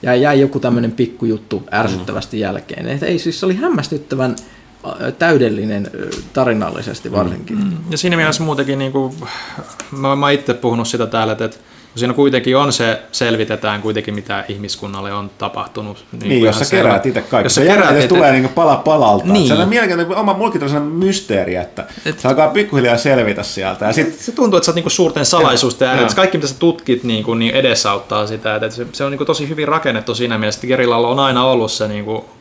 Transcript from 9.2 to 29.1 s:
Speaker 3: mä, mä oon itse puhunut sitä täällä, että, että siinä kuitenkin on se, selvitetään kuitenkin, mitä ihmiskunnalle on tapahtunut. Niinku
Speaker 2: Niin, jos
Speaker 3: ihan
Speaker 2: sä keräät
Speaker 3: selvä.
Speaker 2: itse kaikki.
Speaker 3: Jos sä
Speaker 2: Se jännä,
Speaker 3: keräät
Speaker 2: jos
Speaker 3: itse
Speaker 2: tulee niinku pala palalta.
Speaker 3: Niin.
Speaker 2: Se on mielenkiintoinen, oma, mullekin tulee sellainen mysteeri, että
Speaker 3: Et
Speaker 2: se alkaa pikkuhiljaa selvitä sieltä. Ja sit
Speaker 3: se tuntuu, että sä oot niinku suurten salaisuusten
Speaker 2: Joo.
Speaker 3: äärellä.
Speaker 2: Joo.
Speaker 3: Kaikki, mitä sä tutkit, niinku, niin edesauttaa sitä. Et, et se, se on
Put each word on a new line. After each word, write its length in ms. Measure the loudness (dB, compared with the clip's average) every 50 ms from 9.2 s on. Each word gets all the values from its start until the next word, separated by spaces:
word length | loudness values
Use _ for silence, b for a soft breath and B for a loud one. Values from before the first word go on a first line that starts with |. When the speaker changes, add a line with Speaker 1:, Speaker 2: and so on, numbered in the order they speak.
| -12 B B B B B B B B -16 -14 -16 -14 -12
Speaker 3:
mä, 260 | -10 -4 -2 0 0
mä 100 | 2 2
oon 60 | 2 2
itse 220 | 2 0 -2 -4
puhunut 340 | -2 0 -2 0 0 -2 -2
sitä 180 | -2 -4 -4
täällä, 260 | -2 -2 -2 0 -2 -2
että, 120 | -4 -4
että 120 | -6 -6 -10 B B B B B B B
siinä 180 | -4 -2 -2 2
kuitenkin 420 | 2 2 4 4 2 0 2 2
on 160 | 2 2 2 0
se, 300 | 0 0 0 0 -2 -6 -10 -4
selvitetään 680 | -2 0 0 0 0 -2 -2 -4 -4 -2 -4 -4 -2 -4
kuitenkin, 320 | -2 -2 -2 -4 -4 -6
mitä 300 | -8 -6 -6 -6 -6 -6 -8
ihmiskunnalle 640 | -8 -8 -8 -8 -8 -8 -8 -10 -10 -8 -8 -8 -8
on 180 | -8 -8 -10 -10 -8
tapahtunut. 680 | -8 -8 -6 -8 -10 -8 -10 -10 -10 -10 -12 -16 -18 _ -16
Niinku 160 | -8 -2 0
Speaker 2:
Niin, 140 | 2 4 4
jos 140 | 4 4
Speaker 3:
ihan 80 | 2 0
Speaker 2:
sä 100 | 0 2
keräät 260 | 4 4 4 4 2 2
Speaker 3:
selvä. 160 | 0 -2 -2
Speaker 2:
itse 120 | -2 0
kaikki. 160 | 0 2 2
Speaker 3:
Jos 80 | 2 2
sä 60 | 4
Speaker 2:
Se 60 | 6
jännä, 160 | 6 6 6 6
Speaker 3:
keräät 140 | 4 4
Speaker 2:
jos 80 | 4 4
Speaker 3:
itse 100 | 4 6
Speaker 2:
tulee 160 | 6 6 6 6
niinku 160 | 4 2 2 2
pala 220 | 2 4 4 4
palalta. 480 | 2 2 2 4 4 6 6 4 4 4
Speaker 3:
Niin. 220 | 4 4 4 4 4
Speaker 2:
Se 60 | 4
on 140 | 4 4 2
mielenkiintoinen, 480 | 2 2 2 2 2 0 0 0 0
oma, 180 | 0 0 0 0
mullekin 260 | 2 0 0 0 0
tulee 120 | -2 0 0
sellainen 260 | 0 -2 -2 -2 0
mysteeri, 560 | 2 2 2 0 -2 0 0 0 0 0 -2
että 300 | -4 -4 -6 -8 -12 -12 B B B B
Speaker 3:
Et 120 | -6 -6 -2
Speaker 2:
se 100 | 0 0
alkaa 200 | 4 4 4 4
pikkuhiljaa 480 | 4 2 0 2 2 2 4 4 2
selvitä 460 | 2 2 2 4 4 4 2 0 -2 -4
sieltä. 420 | -8 -6 -4 -4 -4 -4 -2 -2
Ja 60 | 0 2
sit 220 | 2 0 0 -2
Speaker 3:
se 180 | -8 -10 -8 -2
tuntuu, 240 | 0 2 4 4
että 80 | 2 2
sä 60 | 2
oot 40 | 0
niinku 140 | 0 -2 -2
suurten 340 | 0 2 0 0 2 0 0
salaisuusten 600 | 2 2 4 4 4 4 2 2 0 0 0 0
Speaker 2:
Joo. 40 | 0
Speaker 3:
äärellä. 180 | 2 2 2 0
Speaker 2:
Joo. 60 | 2
Speaker 3:
Kaikki, 220 | 2 2 2 2 -2
mitä 100 | -4 -4
sä 60 | -4 0
tutkit, 460 | 0 0 0 0 -2 -2 -2 0 0
niinku, 300 | -2 -2 -2 -2 -2 -2
niin 200 | 0 0 0 2
edesauttaa 720 | 2 2 2 2 2 0 0 -2 -2 -4 -4 -4 -4 -2
sitä. 300 | -4 -6 -6 -4 -4 -2
Et, 60 | -2 -4
et 100 | -6 -6
se, 140 | -8 -10 -10 -6
se 120 | -6 -4
on 60 | -4